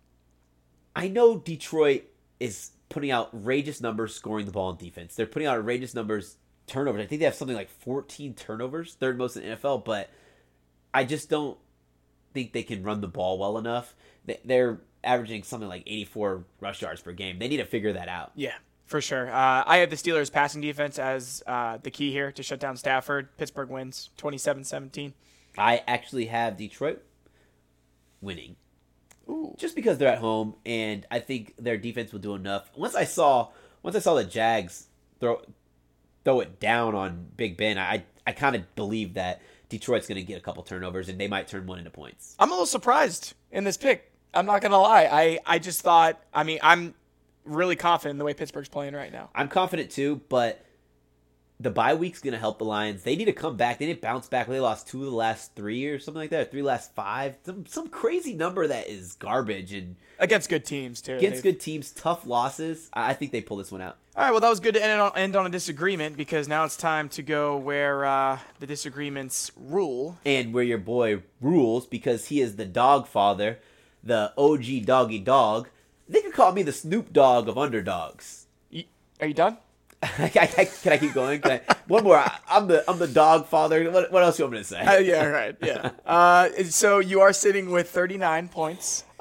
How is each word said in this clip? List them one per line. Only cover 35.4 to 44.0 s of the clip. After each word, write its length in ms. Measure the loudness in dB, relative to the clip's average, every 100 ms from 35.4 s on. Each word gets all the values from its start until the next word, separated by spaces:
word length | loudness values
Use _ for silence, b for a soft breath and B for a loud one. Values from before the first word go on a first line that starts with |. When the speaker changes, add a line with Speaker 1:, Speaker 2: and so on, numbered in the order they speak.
| -8 _ _ _ _ _ _ _
Speaker 1:
throw 180 | 0 2
it 180 | 0 -4
down 340 | 0 0 0
on 360 | -2 -6 -8 -14 -8
Big 220 | -8 -2
Ben, 220 | -2 -2
I, 240 | -2 -4 -6 _ -10
I 60 |
kinda 300 | -2 -2 -2 -6 -8
believe 400 | -6 -4 -6 -6
that 260 | -6 -8 b b _
Detroit's 360 | -10 -2 -2 -2
gonna 160 | -10
get 160 | -10 -12
a 40 |
couple 200 | -12 -14
turnovers, 480 | -12 -10 -8 -8 -8
and 100 | -8
they 80 | -4
might 200 | -6 -6
turn 180 | -10 -12
one 140 | -14
into 100 | -16
points. 460 | -18 -20 -20 -20 0
Speaker 2:
I'm 120 | 2
a 20 |
little 160 | 2 -2
surprised 680 | 0 2 2 2 -2 -14 -18 _
in 120 | -6
this 120 | -4 -2
pick. 360 | 0 0